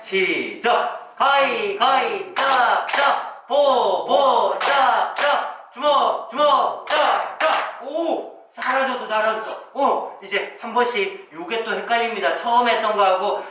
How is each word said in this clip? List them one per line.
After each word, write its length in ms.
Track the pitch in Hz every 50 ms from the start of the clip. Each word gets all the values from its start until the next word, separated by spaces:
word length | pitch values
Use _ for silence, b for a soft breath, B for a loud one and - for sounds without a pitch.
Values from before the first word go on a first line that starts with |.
| -
시작! 1120 | - 196 190 185 175 170 - - - - - - 240 240 - - - - - - - - -
가위, 580 | 240 277 277 277 269 254 240 220 214 196 196 208
가위, 520 | 233 269 269 254 240 220 208 190 190 - -
짝, 500 | - - - - 254 247 - - - - -
짝. 560 | - 277 285 277 - - - - - - - -
보, 580 | 247 294 285 277 254 240 220 156 - - -
보, 540 | - 262 285 277 269 - - 202 - - -
짝, 560 | - 269 285 269 262 254 240 - - - -
짝. 560 | - 277 294 294 - - - - - - - -
주먹, 560 | 233 285 294 285 262 - - - - - -
주먹, 560 | - - - - - - - - - - - -
짝, 520 | 294 302 277 247 - - - - - -
짝. 400 | - - - - - - - - -
오, 540 | 269 294 330 330 320 - - - - - - - - _ 240
잘하셨어, 460 | 247 254 269 269 269 254 240 - 214 214
잘하셨어. 520 | 220 214 214 220 220 214 208 185 165 - - - -
어, 460 | 247 277 - - - - - - -
이제 360 | 202 185 196 190 - - - -
한 140 | - 226 214
번씩 560 | 240 - - - 208 196 190 - - - -
요게 320 | 151 160 180 - 226 226 226
또 100 | 220 196
헷갈립니다. 600 | 196 - - 233 233 233 226 214 196 - - -
처음 320 | - - 240 240 240 240 233
했던 300 | 220 220 220 214 202 202
거하고 480 | 202 190 185 185 208 202 196 208 - -